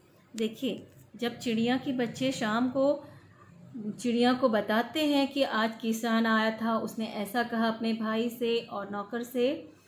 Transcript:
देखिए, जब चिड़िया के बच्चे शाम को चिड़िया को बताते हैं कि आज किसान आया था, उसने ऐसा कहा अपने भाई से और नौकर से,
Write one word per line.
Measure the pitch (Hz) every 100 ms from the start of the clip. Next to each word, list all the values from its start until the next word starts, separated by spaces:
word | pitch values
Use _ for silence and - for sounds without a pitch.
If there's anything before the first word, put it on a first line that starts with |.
| _ _ _ 220
देखिए, | 220 - 254 - - - - -
जब | 233 233
चिड़िया | 247 226 233 262
के | 285
बच्चे | 254 233 - 262
शाम | 269 220 220 254
को | 269 269 285 - - - - - - - 247 208
चिड़िया | - 247 233 240
को | 247 262
बताते | 220 202 220 233 320 302
हैं | 285 269
कि | 277
आज | 262 220 226 226
किसान | 226 226 233 226 226
आया | 220 220 220
था, | 226 220
उसने | - - 220
ऐसा | 214 202 247
कहा | 233 233 226
अपने | 226 226
भाई | 226 220 220 233
से | 226 233 233
और | 226 208 202
नौकर | 202 202 240
से, | 240 254 247 320 - -